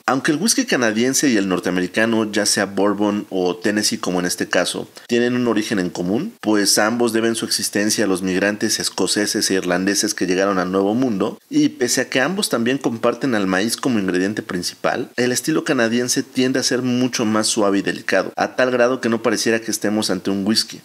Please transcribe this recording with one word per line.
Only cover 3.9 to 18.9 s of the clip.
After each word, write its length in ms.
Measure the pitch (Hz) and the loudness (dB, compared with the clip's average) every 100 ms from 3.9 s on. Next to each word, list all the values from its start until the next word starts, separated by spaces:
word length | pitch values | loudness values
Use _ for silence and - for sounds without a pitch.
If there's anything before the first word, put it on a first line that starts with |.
| 110 | -2
como 220 | - 90 | -2 -2
en 60 | 90 | -2
este 240 | - 92 | -4 -2
caso, 400 | 90 87 92 87 - - | 0 0 -4 -10 -12 -2
tienen 300 | 120 120 123 | 0 2 0
un 100 | 120 | 0
origen 320 | 104 - 104 | 0 0 -2
en 100 | 90 | -2
común, 440 | - 90 110 214 - | -2 -2 -2 -4 -6
pues 360 | 107 107 98 123 | 0 2 2 2
ambos 340 | 107 120 120 | 2 2 0
deben 220 | 110 113 113 | 2 0 -2
su 100 | 113 | -4
existencia 580 | - 98 107 104 104 | -4 -2 -2 0 0
a 40 | 101 | 0
los 160 | 92 | 0
migrantes 580 | 95 92 101 104 110 - | 0 0 0 0 -2 -2
escoceses 680 | - - 92 104 104 110 - | -4 -2 0 0 0 0 0
e 40 | |
irlandeses 600 | 95 90 90 95 98 104 | 0 0 0 0 0 -2
que 140 | - 90 | -2 -2
llegaron 300 | 92 98 95 | 0 0 0
al 120 | 90 | 0
Nuevo 260 | 95 98 113 | 0 0 0
Mundo, 440 | 131 98 107 - - | 0 0 -4 -6 -4
y 200 | 147 151 | 0 0
pese 320 | - 123 - | 0 -2 0
a 80 | 123 | 0
que 100 | 131 | 0
ambos 300 | 135 196 - | 0 -2 -2
también 280 | 123 117 139 | 0 0 0
comparten 580 | 147 113 117 123 143 110 | -2 0 0 0 0 0
al 180 | 95 | 2
maíz 240 | 92 110 - | 0 0 -2
como 220 | 139 113 | 0 0
ingrediente 420 | 95 90 98 107 | 2 0 0 -2
principal, 680 | 110 92 85 - 80 101 143 - | -6 -6 -6 -4 -2 -2 -4 -2
el 160 | 123 | -2
estilo 320 | 123 - 160 | 0 -2 -2
canadiense 600 | - 135 113 120 123 - | 0 0 2 0 0 -2
tiende 360 | 131 - 127 131 | -2 0 0 0
a 40 | |
ser 180 | 123 123 | 0 0
mucho 420 | 127 123 127 123 | 0 0 0 0
más 220 | 110 110 107 | 2 2 2
suave 320 | - 101 98 | 2 2 2
y 40 | |
delicado, 500 | 90 87 - 95 87 - | 0 -4 0 0 0 -2
a 200 | 101 - | -2 0
tal 160 | 127 | 0
grado 280 | 123 120 | 4 2